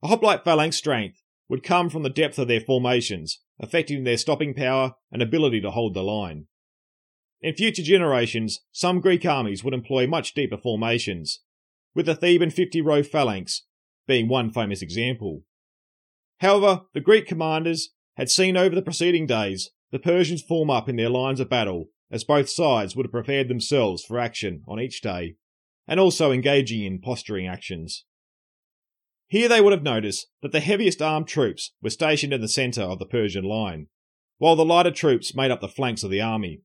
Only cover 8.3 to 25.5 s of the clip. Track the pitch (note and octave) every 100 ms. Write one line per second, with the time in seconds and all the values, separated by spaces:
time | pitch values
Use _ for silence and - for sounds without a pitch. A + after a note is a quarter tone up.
8.3 | A#2 A2 - _ - F3+ F3+ F#3+ F3 F3
9.3 | C#3+ A2+ G2 A#2 B2+ A#2 C3 B2+ E3 E3+
10.3 | - C#3+ G#2 B2 A2 A2+ A#2 A2+ F2+ D2+
11.3 | - _ _ _ _ _ - E3 D#3 F3
12.3 | F3 E3+ D#3+ F3+ E3+ D3+ D3 C#3+ D#3 C3
13.3 | G2 F#2 - _ _ _ _ - C3 A2+
14.3 | C3 A2+ A2+ G#2+ G2+ F2 F2 A#2+ B2 G#2
15.3 | D2+ _ _ _ _ _ _ _ _ _
16.3 | _ F#3+ G3+ G3+ F#3 - - B2+ D3 C#3+
17.3 | E3 D#3+ D#3 E3 E3 - _ _ - C3
18.3 | - F#3 F#3 F#3 F3 F#3 E3+ E3+ E3+ D#3
19.3 | A2+ G#2 F#2+ - _ _ C#3 F3 F3 E3+
20.3 | E3+ - E3 D3+ B2+ A2 A#2+ A2+ B2 C3
21.3 | C3 B2+ B2 G#2 F2+ D#2+ _ _ A2+ -
22.3 | D3 C#3 - E3 B2 G2 A2+ C3 A#2+ A2+
23.3 | C#3 C3 B2 - D3 A2 F2+ - A#2+ A#2+
24.3 | - G#2 E2 - G#2+ B2+ - A2+ F2+ E2+
25.3 | E2+ _